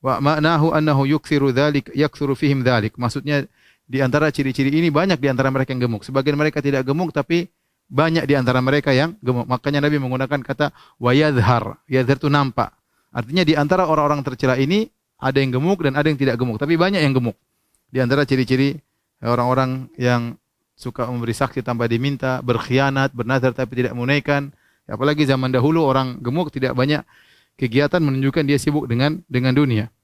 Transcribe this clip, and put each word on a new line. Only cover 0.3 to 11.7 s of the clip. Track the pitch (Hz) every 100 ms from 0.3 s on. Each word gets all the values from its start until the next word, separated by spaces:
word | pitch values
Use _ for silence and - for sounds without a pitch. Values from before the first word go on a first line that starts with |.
| 151 156 165 160
annahu | 156 156 139 135
yukthiru | 151 - 147 135
dzalik, | 127 147 143 -
yaktsuru | 139 147 - 143
fihim | 135 151 139 127
dzalik. | 123 107 -
Maksudnya, | 120 139 135 147 135 _ _ _ _
di | 131
antara | 135 143 156
ciri-ciri | 143 135 127 139
ini | 151 170
banyak | 147 190 165
di | 139
antara | 127 135
mereka | 131 131
yang | 127 123
gemuk. | 110
Sebagian | - 135 135
mereka | 143 151 151
tidak | 139 139
gemuk, | 131 143 175
tapi | 147 139 170 175 _ _ _ _
banyak | 131 160 165 135
di |
antara | 143 127 127
mereka | 127 143 143
yang | 131 156 208
gemuk. | 123 123 123
Makanya | 127 147 143 147
Nabi | 147
menggunakan | 131 127 135 143
kata | 123 135 147 - - _
wa | 120
yadhhar. | 131 151 131 107 120 107